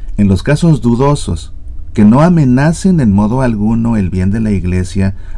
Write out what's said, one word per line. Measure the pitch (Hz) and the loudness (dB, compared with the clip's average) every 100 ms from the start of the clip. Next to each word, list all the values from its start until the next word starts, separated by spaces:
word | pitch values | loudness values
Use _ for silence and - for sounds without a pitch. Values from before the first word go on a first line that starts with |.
| - - | -8 -2
en | 101 | 0
los | 95 | 0
casos | - 147 170 139 | 0 0 2 2
dudosos, | 117 117 139 147 - 87 - - - - - | 0 0 2 0 -2 -8 -8 -14 -12 -10 -6
que | - | 2
no | 107 127 | 4 6
amenacen | 165 170 135 123 151 165 190 175 | 4 4 2 2 2 0 0 2
en | 120 | 2
modo | 98 107 127 | 2 0 0
alguno | 127 110 107 113 117 110 | -2 0 -2 0 0 0
el | 92 | -2
bien | 90 92 | -2 -2
de | 110 | -2
la | 110 | -2
Iglesia, | 98 87 90 90 98 95 - - | -2 -2 -2 -2 -2 -2 -4 -8